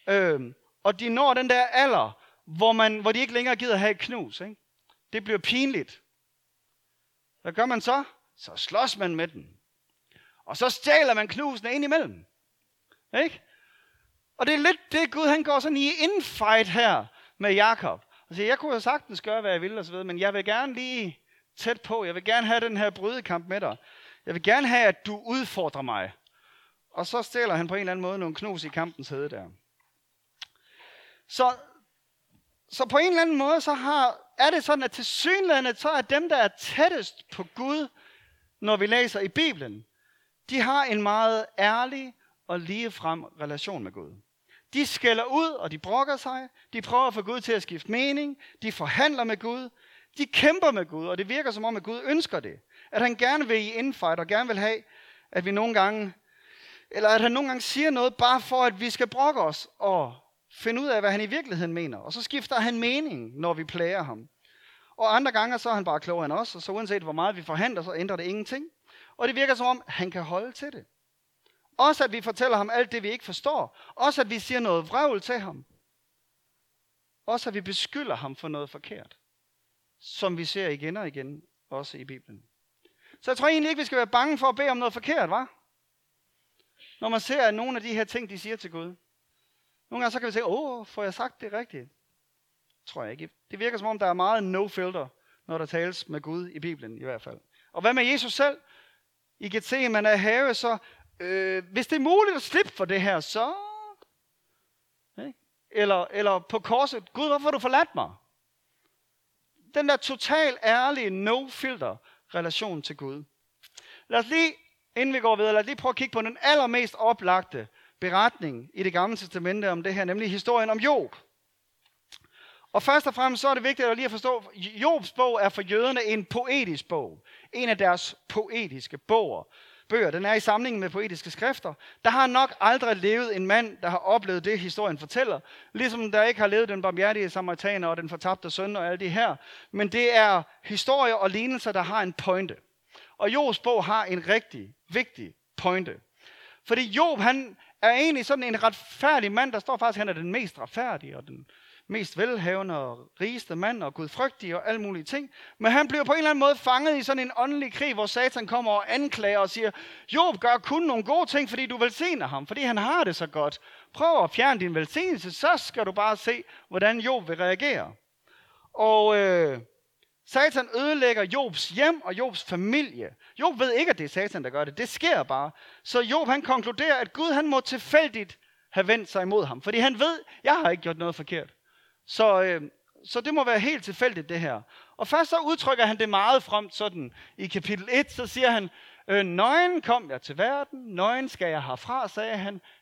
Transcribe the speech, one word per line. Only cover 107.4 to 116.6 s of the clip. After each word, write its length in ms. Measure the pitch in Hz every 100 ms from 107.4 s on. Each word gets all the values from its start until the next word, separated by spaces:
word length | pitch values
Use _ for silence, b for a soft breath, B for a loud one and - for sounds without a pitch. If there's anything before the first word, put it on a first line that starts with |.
har 80 | 294
du 80 | 277
forladt 360 | 254 269 339 143
mig?" 200 | 90 98 _ _ _ _ _ _ _ _ _ _ _ _ _ _ _
Den 160 | 294 294
der 80 | 277
total 600 | - 262 - 311 302 247
ærlige, 460 | 220 233 262 277 208
no 380 | 190 208 247 262
filter 480 | - 262 233 123 104 b b _ 175
relation 460 | 170 - 214 160
til 160 | - 151
Gud. 260 | 139 143 147 _ _ _ _ B B B B
Lad 120 | 233
os 80 | 226
lige, 260 | 320 320 - _ _ _ 233
inden 200 | 269 262
vi 40 |
går 160 | 226 208
videre, 180 | 214
lad 60 | 214
os 60 | 214
lige 100 | 269
prøve 140 | 254
at 60 | 247
kigge 180 | 262
på 80 | 226
den 160 | 226 240
allermest 540 | 277 302